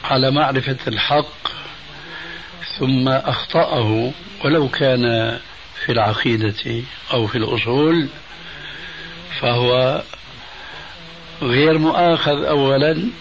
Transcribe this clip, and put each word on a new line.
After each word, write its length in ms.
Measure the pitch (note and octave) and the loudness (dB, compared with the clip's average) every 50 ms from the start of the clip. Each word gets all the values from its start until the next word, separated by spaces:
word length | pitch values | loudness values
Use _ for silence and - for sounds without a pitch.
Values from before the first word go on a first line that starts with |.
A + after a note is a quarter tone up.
| - | 0
على 260 | - C#3 C3 C3 C3+ | 2 2 4 4 4
معرفة 460 | C#3 D3 D3+ C#3 C3+ C3 A#2 C3+ C3+ B2+ - | 4 4 2 4 2 0 0 0 -4 -2 -4
الحق 600 | C3+ A2+ G#2 - - C#3+ D3+ D3 - - - - - - - - - - - - - - - - - - - - - - - - - - - - - - - | -4 -2 -2 0 2 2 2 2 0 -10 -12 -12 -12 -12 -12 -14 -16 -16 -16 -18 -16 -16 -16 -16 -14 -14 -14 -14 -14 -14 -14 -16 -16 -16 -14 -12 -12 -6 -2
ثم 300 | C#3+ C3 C3+ B2+ B2+ C3 | 0 2 2 2 4 2
أخطأه، 1040 | C3 C3+ - D3+ B2+ - - - - E3 E3+ D#3 D#3+ C3+ A2+ G#2+ A2 A2+ A#2 B2+ D3 - - - - - - | 2 2 0 0 -2 -2 -4 0 2 2 2 4 2 0 2 2 2 2 0 -2 -4 -8 -16 -16 -12 -2 0
ولو 240 | C#3+ D3+ E3 C#3+ B2+ | 2 4 4 2 2
كان 340 | - - C#3 C3+ B2+ B2 A#2+ A#2 A#2 A2+ A2+ A#2 A#2 A#2 - - - - - - - - - | 0 2 2 4 4 4 2 2 2 2 2 0 -2 -6 -10 -16 -18 -18 -18 -18 -10 -8 -2
في 80 | - | 0
العقيدة 920 | A#2+ A2+ G#2+ G#2 G#2+ A2 - B2+ A#2 A2 A2 G#2 G2+ - - B2 A#2 A#2 B2 - - - - - | 2 2 4 2 2 2 2 2 2 2 2 0 -2 -2 -4 -4 -4 -4 -6 -10 -14 -14 -6 -2
أو 140 | - B2 A2 | 0 0 0
في 120 | G#2 A2+ B2 | 0 0 -2
الأصول، 720 | A2 - B2 A2 G#2+ A2+ A#2+ C#3 D3+ D#3+ E3 E3+ D3 C3+ - - - - - - - - - - - - - - - - - - - - - - - - - - | 0 0 -2 -2 0 0 2 4 4 4 4 4 2 -2 -6 -14 -18 -18 -18 -18 -16 -16 -16 -16 -14 -14 -14 -14 -16 -16 -14 -14 -16 -16 -16 -16 -14 -12 -8 -2
فهو 640 | - A#2+ A#2+ A#2+ B2 B2 B2 B2+ B2+ C3 D3 - - - - - - - - - - - - - - - - - - - - - - - - - - - - - | 0 2 2 4 4 4 4 4 4 4 2 0 -4 -8 -16 -18 -18 -18 -18 -18 -18 -18 -18 -16 -16 -16 -16 -16 -16 -16 -18 -18 -18 -18 -18 -18 -18 -18 -10 -4
غير 360 | D3+ B2 A#2+ C3+ D3 D#3+ D#3+ D#3+ | -2 2 4 4 6 6 6 6
مؤاخذ 680 | D#3 D#3+ - - F3 E3+ E3+ D3 - D3 D3 C#3+ - | 4 4 4 4 4 4 4 4 2 0 0 0 2
أولاً 640 | - D#3 D3 C#3 C3+ C#3 C3+ C#3+ D#3 D#3+ D#3 F#3 A#3+ - - | 2 2 4 4 4 4 4 4 4 2 2 -2 -4 -6 -6